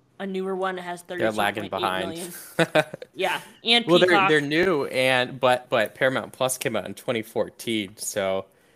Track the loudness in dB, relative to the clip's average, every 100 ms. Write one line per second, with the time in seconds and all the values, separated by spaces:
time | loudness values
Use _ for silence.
0 | _ -10 -6 -4 -4 -4 -4 -6 -8 -12
1 | -10 -4 -2 0 -2 -2 -6 -4 -2 -2
2 | -4 -8 -10 -12 -6 -2 2 2 0 -6
3 | -14 -4 -4 -4 -8 -6 2 2 6 6
4 | 6 6 4 4 2 2 2 0 0 0
5 | 2 2 0 2 2 2 2 0 0 0
6 | 0 0 -4 -4 -4 -2 -4 -4 -6 -8
7 | -4 -4 -4 -4 -6 -6 -6 -4 -6 -10
8 | -8 -4 -2 -2 -6 _ _